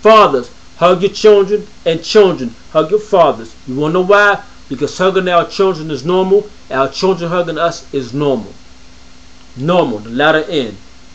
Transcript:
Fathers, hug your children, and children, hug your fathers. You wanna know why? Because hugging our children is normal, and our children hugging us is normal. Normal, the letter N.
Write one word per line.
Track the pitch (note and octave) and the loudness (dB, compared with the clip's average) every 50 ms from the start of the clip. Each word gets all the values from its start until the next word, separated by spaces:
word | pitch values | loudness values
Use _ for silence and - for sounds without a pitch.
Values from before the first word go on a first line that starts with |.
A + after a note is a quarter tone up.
Fathers, | - G#3 A3 G#3+ G3+ E3 C#3 B2+ A#2+ - - - - - - | 6 6 6 6 6 4 2 -2 -4 -6 -18 -20 -20 -20 -6
hug | - E3 F3 F#3 E3+ F#3+ | 0 2 2 2 2 0
your | G3 | -4
children, | G3 - - G#3+ G#3 G3+ G3 F#3+ G#3 G3+ G3+ - - - - | -4 2 4 6 6 6 4 0 -2 -4 -4 -10 -20 -6 -4
and | F3 E3 D#3+ - | -4 -4 -4 -6
children, | - - G#3+ G3+ F#3 D#3+ C3 B2+ A#2 - - - - | 0 2 4 4 4 2 -2 -8 -10 -10 -14 -20 -4
hug | - D#3 D3+ - | -2 -2 -2 0
your | G3 G#3+ | -2 -4
fathers. | G#3+ - G3+ F#3 E3 C#3+ B2 A2 A2+ - - - - | -2 0 2 2 4 2 2 -4 -10 -18 -20 -20 -14
You | B2+ B2+ | -10 -6
wanna | C3+ D3+ D#3 E3 | -4 -4 -2 0
know | F3+ | -2
why? | F3+ F#3 G3+ G3+ G#3 G3+ G3 - - - - - - | 2 4 4 4 4 2 2 -2 -6 -18 -20 -20 -12
Because | - C#3+ B2 D3 C3+ - | -12 -8 -6 -6 -6 -4
hugging | - F#3 F#3+ F#3 F#3+ F#3 | -2 -2 0 0 0 -2
our | F3+ F3+ E3+ D#3+ | 2 0 0 0
children | - - - G3 F#3+ F3+ D#3 D#3 D#3+ | 0 -2 -2 0 0 0 -4 -8 -8
is | D3+ C3 B2+ | -8 -6 -4
normal, | E3 F3+ F#3 F#3+ F#3+ F#3+ G#3 G3+ - - - - - | -2 -2 0 0 2 2 0 0 -2 -20 -20 -14 -8
and | C3 C3 | -2 -2
our | C3+ C3+ | -2 -2
children | - - - F#3 F#3 E3 E3+ E3 | -2 -2 -2 -2 -2 -2 -4 -4
hugging | F3 F3+ E3+ E3 D#3+ D3+ | -4 -4 -4 -4 -4 -2
us | E3 E3+ E3 - - - - | -2 -4 -4 -6 -14 -8 -8
is | C#3 B2+ A#2 A#2 | -6 -6 -6 -6
normal. | C#3+ D3 C#3+ C3+ A#2 G2+ F#2+ - - - - - - - - - - - - - - - - - - - - - | -4 -2 -2 -2 -2 -6 -12 -18 -20 -20 -20 -20 -20 -20 -20 -20 -20 -20 -20 -20 -20 -20 -20 -20 -20 -20 -20 -12
Normal, | B2 C3 D#3+ F3+ F3+ D#3+ C3 A2+ G#2 | -8 -4 0 0 0 0 -2 -4 -8
the | G#2+ A2+ | -10 -8
letter | A#2 B2+ D3 D#3 D#3 D#3 D3+ - | -4 0 0 2 2 0 -2 -2
N. | E3+ D3 B2+ G#2+ G2 G2 - - - - - - - | -4 -4 -4 -6 -10 -16 -20 -20 -20 -20 -20 -20 -20